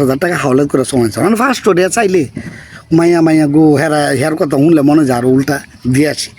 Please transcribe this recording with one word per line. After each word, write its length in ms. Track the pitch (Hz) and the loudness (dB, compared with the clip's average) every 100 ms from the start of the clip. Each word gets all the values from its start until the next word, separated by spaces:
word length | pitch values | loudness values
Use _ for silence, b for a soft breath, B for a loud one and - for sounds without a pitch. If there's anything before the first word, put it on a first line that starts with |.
হাজার 140 | 135 135 | 0 0
টাকা 120 | 175 170 | -2 -2
হাওলাত 240 | 139 127 143 | 0 0 0
করে 120 | 139 127 | -2 -2
সময় 180 | 135 117 | -2 -2
ছিল, 100 | 107 156 | -2 -2
মানে 100 | 220 | 0
ফার্স্ট 220 | 269 254 220 | -2 -2 -2
ওডিয়া 180 | 175 185 233 | 0 0 0
চাইলে 280 | 214 185 135 - B B B B B 165 | 0 0 -2 -8 B B B B B 0
মাইয়া 220 | 170 170 160 | 2 2 2
মাইয়া 200 | 156 151 147 | 2 2 2
গো 80 | 156 143 | 4 2
হেরা, 200 | 156 151 143 135 | 0 -2 -2 -2
হের 140 | 151 156 | -2 -2
কথা 140 | 175 139 | -2 0
শুনলে 180 | 147 165 143 | 2 4 4
মনে 120 | 151 | 2
হয় 120 | 143 123 | 2 0
আরও 100 | 127 131 | 0 0
উল্টা 220 | 135 139 - - 123 | 0 -4 -8 -10 -4
দিয়ে 160 | 127 151 | 0 0
আসি, 160 | - - | -2 -10